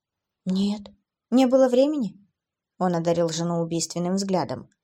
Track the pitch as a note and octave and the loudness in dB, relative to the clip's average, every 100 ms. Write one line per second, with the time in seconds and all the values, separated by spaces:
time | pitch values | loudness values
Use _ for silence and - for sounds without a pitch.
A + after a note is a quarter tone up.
0 | _ _ _ _ F#3 F#3+ G3+ G#3 - _ | _ _ _ _ -4 -2 -2 -4 -10 _
1 | _ _ _ B3 C4 C4 B3+ A#3+ C#4+ D4+ | _ _ _ 2 4 4 4 4 2 0
2 | G3+ - _ _ _ _ _ - F3+ E3+ | -6 -8 _ _ _ _ _ -4 -2 0
3 | E3+ E3+ E3+ D#3+ E3+ E3+ E3 E3 - E3+ | 0 0 0 -2 -4 -2 -4 -4 -6 -6
4 | F3 F#3+ G3 F#3 B2+ C3 - _ | -4 -4 -2 -2 -2 -8 -12 _